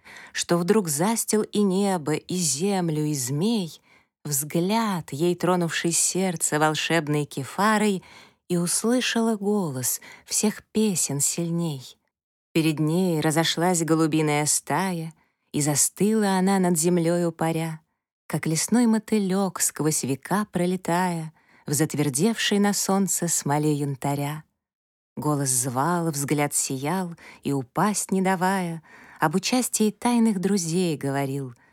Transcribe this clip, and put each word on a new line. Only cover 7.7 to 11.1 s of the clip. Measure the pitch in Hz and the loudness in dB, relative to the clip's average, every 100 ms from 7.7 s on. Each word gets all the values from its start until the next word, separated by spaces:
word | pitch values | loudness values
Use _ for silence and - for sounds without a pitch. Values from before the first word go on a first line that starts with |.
| 214 214 190 - - - _ - | 4 2 0 -6 -20 -20 _ -4
и | 175 | -2
услышала | 175 - 220 254 233 233 226 214 | 0 0 0 0 0 0 0 0
голос | 196 208 170 131 127 - - - - | 0 0 0 -2 -4 -4 -8 -20 -6
всех | - 214 - - | -2 0 -2 -4
песен | 214 214 175 - | 0 0 0 -2